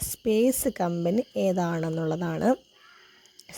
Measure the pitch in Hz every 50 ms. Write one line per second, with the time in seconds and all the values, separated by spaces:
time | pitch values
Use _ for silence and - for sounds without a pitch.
0 | - - - - _ 233 214 214 233 262 262 - - 262 208 - 185 170 175 170
1 | 170 170 190 226 269 - _ 208 196 190 180 185 175 170 170 165 160 165 160 165
2 | 165 160 160 165 175 170 160 160 160 220 262 - - _ _ _ _ - - -
3 | - - _ _ _ _ _ _ - - -